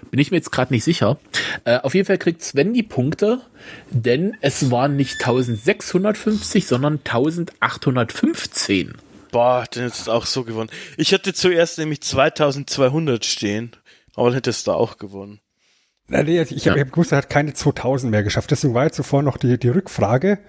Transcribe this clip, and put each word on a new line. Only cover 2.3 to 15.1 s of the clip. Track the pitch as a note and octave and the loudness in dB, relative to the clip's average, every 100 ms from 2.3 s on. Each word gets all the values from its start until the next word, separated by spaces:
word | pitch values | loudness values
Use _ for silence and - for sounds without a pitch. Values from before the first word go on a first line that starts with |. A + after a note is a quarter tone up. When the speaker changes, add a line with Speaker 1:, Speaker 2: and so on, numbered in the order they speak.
| E3 | -4
Speaker 1:
Sven | - C#3 E3+ | -2 0 2
die | A#3+ | 0
Punkte, | - - B2+ D#3 G#3 B3+ - - - - - | -2 -2 -2 0 0 0 -6 -20 -20 -20 -4
denn | B2 A#2+ B2+ F#3+ - | 0 2 2 0 -2
es | C#3 - C3+ | -2 0 2
waren | A#2+ C#3+ C#3+ | 2 2 0
nicht | C3 - | -2 -2
tausendsechshundertfünfzig, | B2+ B2 A#2+ A2 C#3 G#3+ - F3+ G3+ G3+ - G#3+ - G#3 - | 0 2 0 0 0 -2 -2 0 0 0 -2 -2 0 0 2
sondern | B2 D3 D3+ | 0 2 -2
tausendachthundertfünfzehn. | - A#2 D3 E3+ E3 - A#2 - - B2+ A#2 - D4 E4+ - - - G2 - - - - - | -2 0 0 -2 -6 -4 -4 0 0 0 0 0 -2 -2 -2 -2 0 0 -2 -10 -20 -20 -4
Speaker 2:
Boah, | A#2 A#2+ B2 A#2 | 2 4 2 -2
den | A#2+ | -6
hättest | B2 - - | -6 -6 -2
du | |
auch | A#2 - | -2 -2
so | C3+ | -4
gewonnen. | A#2 A2 A2+ - - - | -4 -6 -8 -12 -12 -4
Ich | D#3 | 0
hatte | - G3 | 0 -2
zuerst | - F#3 E3+ E3 - | 0 2 4 2 -2
nämlich | D#3 D3 | -6 -4
zweitausendzweihundert | - C3 D3+ - D3+ C3+ C3+ - B2+ D3+ D#3 A#2 - | -2 2 2 2 0 0 -6 0 2 2 0 -2 -2
stehen, | - G#2 G#2 A#2+ - _ _ _ - | -2 -2 -2 -6 -14 _ _ _ 0
aber | B2 | 2
dann | A#2+ | 2
hättest | A#2+ A2+ - | -2 -2 -2
du | |
auch | F2+ A2+ - | 0 -2 -4
gewonnen. | G2+ | -16